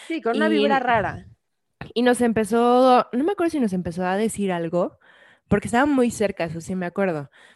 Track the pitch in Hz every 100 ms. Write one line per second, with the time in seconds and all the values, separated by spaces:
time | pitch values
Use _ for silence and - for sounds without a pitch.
0 | - 330 226 240 311 311 285 269 247 233
1 | 175 127 - - _ _ _ - - -
2 | 247 240 240 220 208 233 240 247 254 247
3 | - 247 320 403 339 311 226 185 175 170
4 | 180 196 226 - 196 175 165 175 233 -
5 | _ _ _ _ - 202 202 233 294 269
6 | 240 - 196 196 165 165 160 185 175 196
7 | 196 156 139 _ -